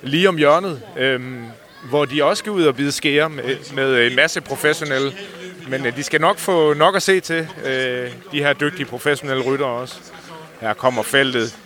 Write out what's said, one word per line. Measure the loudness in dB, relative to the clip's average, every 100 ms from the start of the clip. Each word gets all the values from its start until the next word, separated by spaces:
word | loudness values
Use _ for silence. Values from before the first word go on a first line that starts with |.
lige | 0 2 2
om | 4
hjørnet, | 6 4 2 -8 -10 -2
øhm, | 0 0 -4 -12 -14 -18 -20 -20 -2
hvor | 0
de | 0 2
også | 2 2
skal | -2
ud | 2
og | 2 2
bide | -2
skære | 0 2 2 0
med, | -2 -6 -6 -6
med | -2 2 4 4
en | 4
masse | 2 0
professionelle. | -6 0 0 0 -2 -2 -2 -6 -14 -14 -16 -14 -8
Men, | -4 -4
øh, | -4
de |
skal | -2 2
nok | 2 0
få | 0 4 4
nok | 6 4 4
at |
se | 2 0
til, | 0 -4 -4 -8
øh, | -4 -2 -2 -4 -6 -10 -8
de | -2
her | 0
dygtige | 0 -2 -2 -8
professionelle | -4 -2 -2 -2 -2
ryttere | 0 0 -2
også. | -4 -8 -14 -20 -20 -20 -20 -20 -8
Her | -6
kommer | 0 0 0
feltet | 0 2 2 0 -2 -6